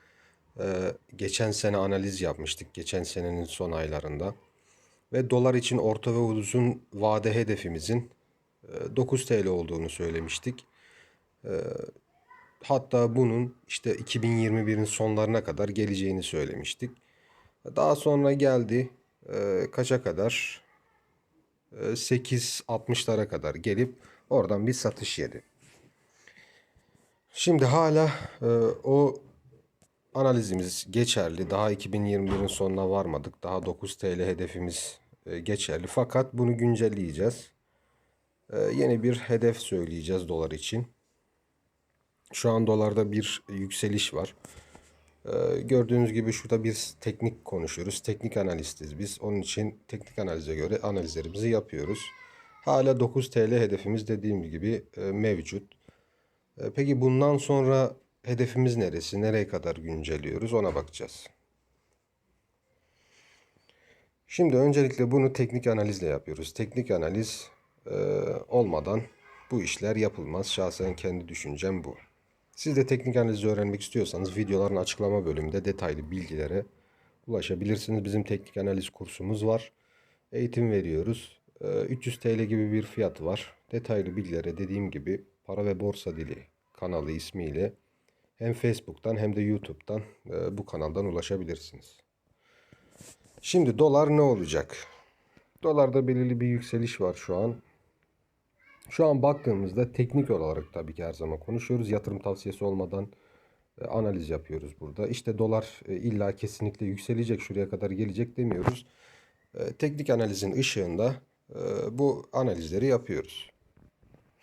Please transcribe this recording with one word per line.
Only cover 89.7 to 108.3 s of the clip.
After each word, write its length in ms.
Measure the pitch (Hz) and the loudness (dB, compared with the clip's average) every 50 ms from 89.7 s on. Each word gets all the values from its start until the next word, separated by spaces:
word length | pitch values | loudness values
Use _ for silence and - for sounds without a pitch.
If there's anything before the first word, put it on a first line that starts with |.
| - - _ - 104 110 107 - - _ - - | -14 -14 _ -6 -6 -6 -6 -8 -14 _ -14 -8
e, 280 | 87 85 82 87 95 101 | -6 -4 -4 -4 -4 -6
bu 80 | 101 | -8
kanaldan 380 | - - 82 78 78 80 95 101 | -6 -6 -4 -4 -2 -2 -2 -2
ulaşabilirsiniz. 920 | 98 85 85 82 - 98 95 90 80 85 78 - - - - - - - _ _ _ _ _ _ _ _ _ _ _ _ _ _ _ _ - _ _ _ - - - - _ _ _ _ - | -2 -2 -4 -4 -2 -4 -4 -4 -6 -8 -10 -12 -16 -20 -20 -20 -20 -20 _ _ _ _ _ _ _ _ _ _ _ _ _ _ _ _ -20 _ _ _ -20 -20 -20 -20 _ _ _ _ -12
Şimdi 380 | - - - 180 165 127 104 107 | -4 2 4 6 6 6 6 6
dolar 380 | 151 156 139 143 156 147 151 | 6 8 8 8 6 6 6
ne 40 | 151 | 6
olacak? 560 | 147 139 123 101 87 78 76 78 - - - - - - - - - _ _ _ _ _ _ _ _ _ _ _ - | 8 6 6 4 2 0 0 -2 -2 -4 -8 -14 -16 -16 -20 -20 -20 _ _ _ _ _ _ _ _ _ _ _ 0
Dolarda 460 | 165 151 147 139 131 123 135 131 127 | 2 4 6 4 6 4 4 4 4
belirli 320 | 127 127 127 123 123 120 | 2 2 2 2 2 2
bir 60 | 123 | 2
yükseliş 540 | 123 120 120 120 - - 113 117 113 - - | 2 2 0 -2 -2 -2 -2 -2 -2 -2 -2
var 140 | 98 90 90 | -2 -2 -2
şu 220 | - - - 92 | -2 -4 -4 -2
an. 180 | 90 104 117 120 117 - _ _ _ _ _ _ _ _ _ _ _ _ _ _ _ _ _ _ _ _ _ - _ - - | 0 0 -2 -2 -4 -10 _ _ _ _ _ _ _ _ _ _ _ _ _ _ _ _ _ _ _ _ _ -20 _ -20 -4
Şu 160 | - - 165 | 0 4 4
an 160 | 156 147 135 123 | 4 4 4 4
baktığımızda 720 | 143 143 143 - 127 107 98 98 95 92 110 123 120 - | 4 2 2 0 0 0 0 0 -2 0 0 0 0 2
teknik 380 | - 127 120 123 143 139 139 | 0 0 2 2 2 2 2
olarak 420 | 113 87 80 78 78 78 78 - - | 2 0 0 -2 -2 -4 -6 -8 -8
tabii 220 | 85 82 78 78 | -10 -8 -8 -8
ki 100 | 82 87 | -8 -8
her 80 | 85 78 | -8 -6
zaman 280 | - 82 78 80 78 | -6 -6 -6 -6 -6
konuşuyoruz. 500 | - - 113 117 120 - 127 120 117 104 | -6 -6 -6 -6 -2 -2 -2 0 0 0
Yatırım 280 | 107 104 - - 104 98 | -2 -2 -2 -4 -6 -4
tavsiyesi 460 | - 101 95 - - 101 92 - 101 | -4 -4 -6 -6 -6 -8 -6 -4 -2
olmadan, 440 | 101 98 95 95 90 92 98 101 101 - - _ _ _ _ _ _ _ _ _ _ _ - | -2 -2 -2 -2 -4 -4 -6 -6 -6 -10 -18 _ _ _ _ _ _ _ _ _ _ _ -12
e, 40 | - | -8
analiz 460 | - - 110 110 104 95 90 80 76 | -4 -2 -2 0 0 -2 -2 -4 -4
yapıyoruz 500 | 80 76 76 - 78 78 73 71 73 - | -6 -6 -6 -6 -8 -8 -8 -10 -14 -14
burada. 280 | 80 73 73 - 104 - | -14 -12 -6 -4 -4 -4
İşte 300 | 120 120 - - 110 107 | -4 -4 -4 -4 -2 0
dolar, 420 | 113 110 110 110 110 - - - - - | 0 2 2 0 -2 -4 -10 -14 -10 -8
e, 80 | 98 | -6
illa 400 | 90 98 117 107 104 101 98 98 | -4 -2 -2 0 0 0 0 -2
kesinlikle 500 | - - 104 - - 110 104 101 - 107 | -4 -6 -8 -6 -4 -4 -4 -4 -4 -4
yükselecek, 540 | 98 98 98 - - 120 113 117 117 117 101 | -4 -4 -4 -4 -2 -2 0 0 0 -2 -2
şuraya 300 | - - 98 98 98 95 | -4 -4 -4 -2 -2 -2
kadar 200 | - 92 104 101 | -2 -4 -4 -2
gelecek 460 | 95 95 110 104 92 98 120 120 | -2 -2 -2 -2 -2 -2 -4 -4